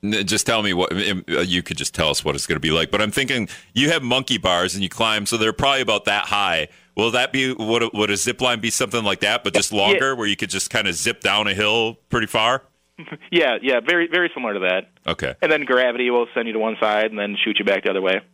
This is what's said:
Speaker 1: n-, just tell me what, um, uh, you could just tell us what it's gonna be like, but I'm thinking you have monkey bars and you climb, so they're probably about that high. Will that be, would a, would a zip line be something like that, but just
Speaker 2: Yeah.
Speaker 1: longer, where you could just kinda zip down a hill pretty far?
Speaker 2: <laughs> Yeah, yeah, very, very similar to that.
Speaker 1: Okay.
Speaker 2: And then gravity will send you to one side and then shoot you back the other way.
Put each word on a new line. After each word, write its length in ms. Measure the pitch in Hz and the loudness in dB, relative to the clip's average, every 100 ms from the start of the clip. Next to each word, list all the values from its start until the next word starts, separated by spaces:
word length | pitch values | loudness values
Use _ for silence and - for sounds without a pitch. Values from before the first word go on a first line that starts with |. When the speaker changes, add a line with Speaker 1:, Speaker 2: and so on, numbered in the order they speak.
Speaker 1:
n-, 220 | 101 107 98 | -2 -2 0
just 200 | 104 - | 0 2
tell 160 | 113 | 0
me 120 | 104 | 2
what, 180 | 87 92 | 0 0
um, 320 | 90 101 95 - | 0 -2 -2 -2
uh, 120 | 82 | -2
you 220 | 90 90 | 0 -2
could 140 | - 80 | -2 -6
just 160 | 69 | -6
tell 160 | - 80 | -2 -2
us 140 | 71 | 0
what 120 | 80 71 | -2 -4
it's 100 | - | -2
gonna 140 | 80 | -2
be 100 | 78 | 0
like, 220 | 78 80 | 0 0
but 100 | 101 | 0
I'm 80 | 107 | -2
thinking 380 | 104 131 131 101 - - | -2 -2 -2 -4 -10 -8
you 160 | 107 147 | 0 2
have 140 | 165 | 2
monkey 340 | 127 127 131 117 | 0 -2 0 -2
bars 360 | 92 87 90 | 0 2 0
and 80 | 90 | -2
you 60 | 95 | -6
climb, 380 | - 113 107 101 | -2 0 0 0
so 100 | 113 | 0
they're 160 | 110 | 0
probably 280 | 107 139 139 | 2 2 2
about 240 | 120 104 | 2 0
that 220 | - 104 - | 2 -2 0
high. 420 | 104 98 85 76 - _ - | 0 2 0 -2 -8 _ -2
Will 140 | 113 | 0
that 220 | 120 131 | 2 0
be, 200 | 135 131 | 0 -2
would 300 | 127 110 117 | -2 0 0
a, 80 | 117 | 0
would 160 | - 104 | 0 0
a 60 | 101 | 0
zip 240 | - 120 | -2 0
line 200 | 127 120 | 0 0
be 100 | 113 | -2
something 320 | - 123 117 | -2 -2 -2
like 180 | 104 98 | -2 0
that, 220 | 101 113 | 0 0
but 120 | - | 0
just 180 | - - | -2 -2
Speaker 2:
Yeah. 80 | 104 | 2
Speaker 1:
longer, 340 | 98 175 135 | 2 4 0
where 140 | 131 107 | -2 -2
you 80 | 101 | -2
could 140 | 101 | -4
just 200 | 95 - | -4 -4
kinda 220 | 117 101 | -2 -2
zip 280 | 85 113 117 | -2 -2 -2
down 280 | 104 101 104 | 0 0 0
a 60 | |
hill 400 | 95 104 113 113 117 _ | 2 2 2 0 -4 _
pretty 180 | 123 107 | -2 0
far? 340 | 117 110 131 - _ _ _ | 2 2 0 -4 _ _ _
Speaker 2:
<laughs> 60 | 160 156 - | -16 -16 -2
Yeah, 260 | 175 147 113 | 2 2 2
yeah, 200 | 127 123 | 0 0
very, 260 | 113 175 170 | 2 2 2
very 240 | 165 170 | 0 0
similar 220 | 135 123 | -2 -6
to 60 | 101 | -2
that. 300 | 92 92 - _ | 0 0 -2 _
Speaker 1:
Okay. 300 | - 82 65 - | -6 -4 -4 -2
Speaker 2:
And 80 | 160 | 0
then 140 | 156 | 0
gravity 460 | 135 127 127 120 123 | 2 2 2 2 2
will 180 | 123 117 | 2 0
send 140 | - 117 | -2 -4
you 60 | |
to 80 | 110 | -2
one 160 | 110 107 | -2 0
side 280 | 110 107 110 | 0 2 0
and 120 | 107 | -2
then 180 | 101 101 | -4 -2
shoot 140 | - 104 | -2 0
you 60 | |
back 180 | 101 98 | 2 0
the 80 | 101 | 0
other 100 | 98 | 0
way. 200 | 92 95 - | 2 0 -2